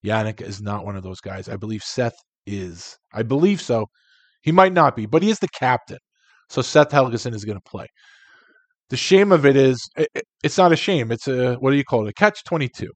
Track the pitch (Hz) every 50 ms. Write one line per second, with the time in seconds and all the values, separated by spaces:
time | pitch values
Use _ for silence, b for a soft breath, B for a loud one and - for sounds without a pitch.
0 | - 104 110 110 107 107 104 - - - 101 95 104 104 101 104 98 101 98 98
1 | 92 92 92 - _ 98 95 95 95 - 101 98 101 107 110 104 - - - -
2 | 123 117 - _ _ _ _ _ _ - 104 98 92 90 85 87 - - - _
3 | _ _ _ 107 113 113 131 143 165 196 208 165 - - 123 113 104 - _ _
4 | _ _ _ _ _ _ _ _ _ 151 165 190 190 190 185 175 156 135 - -
5 | 107 104 127 165 180 214 220 - - 175 - - - 143 127 120 _ - - 135
6 | _ _ _ _ _ _ _ _ _ _ - 143 127 - - 151 147 147 143 147
7 | 131 117 117 113 - 127 113 107 104 107 107 98 _ _ - 95 - - _ b
8 | b b b b b b b b b b b b b b b _ _ _ 131 127
9 | - - 190 196 202 202 190 160 139 139 135 135 135 131 127 120 - - _ -
10 | 156 - _ - - _ _ _ - 151 - - 185 175 165 143 - - 196 151
11 | 120 110 117 113 - 139 131 127 127 127 123 120 131 135 139 143 135 - - 117
12 | 107 107 - - 208 214 202 - - - 175 160 139 123 _ - 113 - -